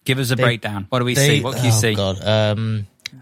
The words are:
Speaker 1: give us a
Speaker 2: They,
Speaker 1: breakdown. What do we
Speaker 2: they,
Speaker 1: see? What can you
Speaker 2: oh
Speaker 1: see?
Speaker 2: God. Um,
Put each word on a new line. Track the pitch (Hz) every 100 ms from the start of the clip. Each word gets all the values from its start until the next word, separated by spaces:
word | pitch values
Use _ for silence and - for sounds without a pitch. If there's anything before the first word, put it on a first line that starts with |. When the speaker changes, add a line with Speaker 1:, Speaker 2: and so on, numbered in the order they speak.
Speaker 1:
give | - 131
us | 123
a | 123
Speaker 2:
They, |
Speaker 1:
breakdown. | 123 117 110 104 98
What | 127
do | 123
we |
Speaker 2:
they, | 127 143 147
Speaker 1:
see? |
What | 135 123
can |
you | 123
Speaker 2:
oh |
Speaker 1:
see? | 110 113
Speaker 2:
God. | 104 98 92
Um, | 90 110 107 107 110 107 101 _ - -